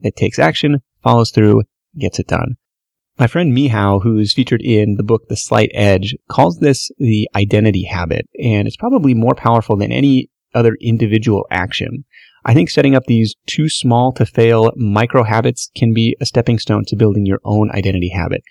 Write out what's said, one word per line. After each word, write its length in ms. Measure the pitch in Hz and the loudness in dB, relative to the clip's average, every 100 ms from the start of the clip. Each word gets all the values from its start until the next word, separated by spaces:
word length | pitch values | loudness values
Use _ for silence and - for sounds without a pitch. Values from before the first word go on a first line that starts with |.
that 140 | - - | -6 -2
takes 240 | - - | -2 0
action, 420 | 156 160 147 143 - _ | 0 0 0 -2 -4 _
follows 280 | 123 117 113 | 0 2 2
through, 320 | - 107 107 104 _ _ - | 4 4 4 0 _ _ -8
gets 220 | 95 - | -6 -6
it 80 | - | -4
done. 280 | 85 82 127 _ _ _ _ _ - | -4 -4 -8 _ _ _ _ _ -2
My 100 | 120 | 0
friend 300 | 165 175 123 | 0 0 2
Mihao, 460 | 143 110 101 98 | 0 2 2 2
who's 300 | 113 110 104 | 2 0 0
featured 280 | - 123 117 | -2 0 -2
in 340 | - 107 107 101 | 2 2 2 0
the 80 | |
book 200 | 104 113 - | 0 -2 -2
The 80 | 110 | -8
Slight 360 | - 113 110 | -2 0 0
Edge, 420 | - 104 95 101 127 - | 0 2 2 0 -8 -4
calls 300 | - 160 170 | 0 0 2
this 320 | 147 135 - - | 0 0 -4 -4
the 280 | 123 107 104 98 | 0 0 0 -2
identity 480 | 101 104 110 95 | 0 2 2 0
habit, 440 | 90 87 85 - - - | -4 -6 -6 -6 -8 -6
and 280 | 123 104 107 | -2 0 -2
it's 100 | - | -4
probably 360 | 233 262 139 | -2 0 2
more 220 | 117 117 123 | 2 0 0
powerful 400 | 120 117 - 101 | 0 0 0 -2
than 160 | 107 | -2
any 380 | 123 139 131 - _ _ | 0 2 2 -2 _ _
other 240 | 117 117 110 | 0 0 0
individual 680 | 120 113 110 110 110 101 - | -2 0 0 0 0 -2 -2
action. 560 | 90 90 - - - - - - _ - | -6 -6 -8 -10 -10 -16 -20 -20 _ 0
I 80 | |
think 160 | 127 170 | 2 2
setting 260 | - 139 135 | 2 2 2
up 100 | - | 2
these 280 | 117 110 - - | 0 0 -4 -8
too 220 | - 151 | -4 -2
small 440 | - 127 117 127 | -2 0 2 0
to 120 | 123 - | 0 -2
fail 460 | - 113 113 113 - | 2 2 4 2 0
micro 480 | 110 101 117 135 | -2 0 0 0
habits 480 | 110 110 110 113 - - | 0 0 0 -4 -10 -2
can 180 | 120 | 0
be 220 | 110 113 - | 2 0 -2
a 40 | - | -4
stepping 340 | 123 120 113 | -2 0 -2
stone 240 | - 107 104 | -2 -2 -2
to 80 | 104 | 0
building 300 | 110 101 98 | 2 2 -2
your 140 | 95 | -2
own 280 | - 104 107 | -2 0 0
identity 380 | 98 95 95 90 | -2 -2 -2 -4
habit, 340 | 92 82 - - | -4 -4 -6 -8